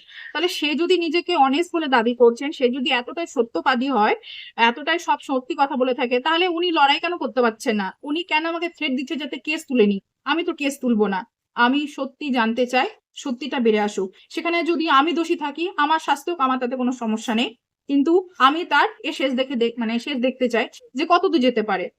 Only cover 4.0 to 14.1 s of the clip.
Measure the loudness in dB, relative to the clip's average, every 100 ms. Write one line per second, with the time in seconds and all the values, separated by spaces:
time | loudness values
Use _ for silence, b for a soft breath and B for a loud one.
4 | 2 0 B B B 0 2 2 -2 -2
5 | 0 -2 0 -4 -2 -2 0 2 0 0
6 | 0 0 2 2 2 0 0 4 4 4
7 | 0 -4 -4 2 0 0 -2 -2 -2 -6
8 | -6 -4 -2 -2 -2 -4 -6 -4 -4 -4
9 | -4 -6 -6 -10 -6 -8 -2 2 4 2
10 | _ _ -4 -2 -2 -2 -4 -2 0 2
11 | 2 -2 -8 _ _ 0 2 2 -2 -6
12 | -8 -8 -4 0 0 0 0 0 0 -4
13 | _ -12 -8 -6 -4 0 2 2 0 -2
14 | -6